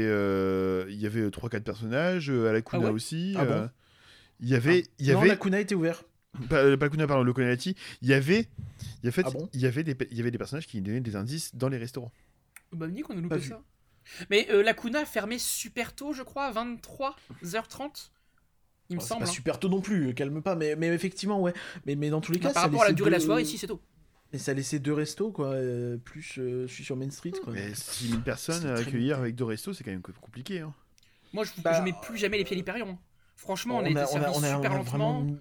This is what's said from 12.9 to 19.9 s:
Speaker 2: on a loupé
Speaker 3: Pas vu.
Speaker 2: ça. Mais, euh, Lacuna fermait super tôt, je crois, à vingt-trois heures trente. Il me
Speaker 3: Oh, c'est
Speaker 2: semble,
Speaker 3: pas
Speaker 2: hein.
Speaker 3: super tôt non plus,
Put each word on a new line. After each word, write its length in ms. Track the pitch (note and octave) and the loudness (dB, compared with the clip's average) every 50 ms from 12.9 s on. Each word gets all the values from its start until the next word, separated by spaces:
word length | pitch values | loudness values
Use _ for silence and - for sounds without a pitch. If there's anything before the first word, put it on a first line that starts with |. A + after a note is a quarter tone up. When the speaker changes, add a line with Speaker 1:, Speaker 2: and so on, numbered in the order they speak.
| F3+ B3 D4+ - | -6 -8 -8 -8
Speaker 2:
on 40 | A#3 | -8
a 20 | |
loupé 140 | F3+ E3 F3 | -6 -4 -4
Speaker 3:
Pas 80 | D#3+ C#3+ | -4 -4
vu. 100 | C#3 C3+ | -4 -6
Speaker 2:
ça. 120 | A2 A2 - _ _ _ _ _ _ _ _ - - - F3 - | -10 -14 -16 _ _ _ _ _ _ _ _ -20 -16 -14 -4 2
Mais, 160 | G3+ G#3+ A#3 - | 2 2 4 4
euh, 100 | G#3+ G3+ | 4 4
Lacuna 440 | G#3 A3+ A3 - - A#3 A#3+ D4+ D4+ | 6 4 2 0 -2 -4 -2 -2 -2
fermait 320 | - - A3+ G3 G#3 A#3 A#3+ | -2 -2 -4 -4 -4 -4 -4
super 560 | - - - - - A3+ - B3 A3+ - - | -4 -4 -4 -4 -6 -8 -6 -8 -8 -8 -8
tôt, 160 | - C#4 D4 | -10 -8 -8
je 100 | D4+ C4 B3+ | -8 -8 -10
crois, 200 | - - C#4 C#4 C4+ | -10 -6 -6 -4 -4
à 40 | |
vingt-trois 640 | G#3+ A3+ A#3+ A#3+ A#3+ A3+ - - - - C4+ C4+ D4+ - - - - - E3+ F3 F3+ | -2 -4 -4 -4 -6 -10 -14 -14 -10 -6 -6 -6 -6 -8 -16 -20 -18 -14 -10 -6 -6
heures 140 | A3+ A3+ - | -6 -6 -6
trente. 420 | - - C4+ D4 - - - - _ _ _ _ _ _ _ _ _ _ _ _ _ _ _ - | -10 -10 -10 -10 -10 -14 -20 -20 _ _ _ _ _ _ _ _ _ _ _ _ _ _ _ -10
Il 80 | F3 E3+ | -8 -6
me 20 | |
Speaker 3:
Oh, 20 | |
c'est 60 | - - | -6 -4
Speaker 2:
semble, 160 | A3+ A#3 F#3+ | -4 -4 -4
Speaker 3:
pas 60 | F3 | -4
Speaker 2:
hein. 40 | - | -4
Speaker 3:
super 260 | - A#2+ D#3+ D3 - | -4 -2 -4 -2 0
tôt 80 | - F#3+ | 0 0
non 100 | F#3 G3 | 0 0
plus, 340 | F#3 G3 | 0 0